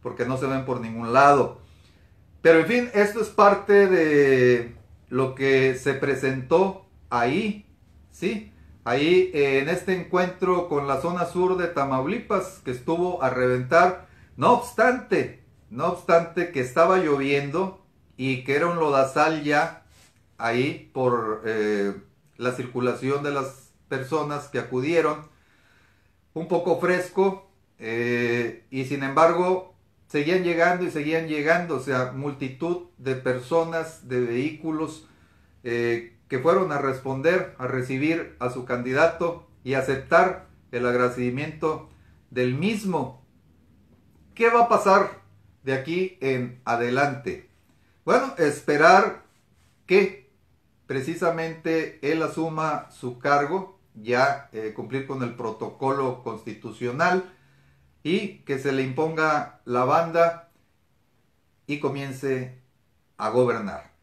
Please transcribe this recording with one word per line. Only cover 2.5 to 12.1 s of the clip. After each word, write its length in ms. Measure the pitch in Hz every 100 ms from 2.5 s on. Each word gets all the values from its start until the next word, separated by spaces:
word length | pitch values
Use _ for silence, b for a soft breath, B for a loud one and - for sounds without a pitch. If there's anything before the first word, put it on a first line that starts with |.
| 165
en 60 | 165
fin, 240 | 247 240
esto 260 | 208 202 226
es 80 | 214
parte 600 | - 202 196 - 202 202
de 880 | 180 160 147 139 131 127 123 117 - - - _
lo 260 | 127 131
que 400 | 131 135 135 131
se 200 | 127 143
presentó 920 | 131 139 127 131 131 127 165 190 - - _ -
ahí, 580 | 123 120 160 220 208 - _ _ _ _
¿sí? 400 | - 180 214 - b b b
Ahí, 480 | - 127 151 185 185
eh, 240 | 156 139 135
en 100 | 143
este 300 | 175 - 185
encuentro 680 | 165 180 180 - 185 175 175
con 180 | 147 139
la 140 | 135
zona 260 | 165 180 170
sur 300 | 180 185 185
de 100 | 170
Tamaulipas, 920 | 143 139 131 135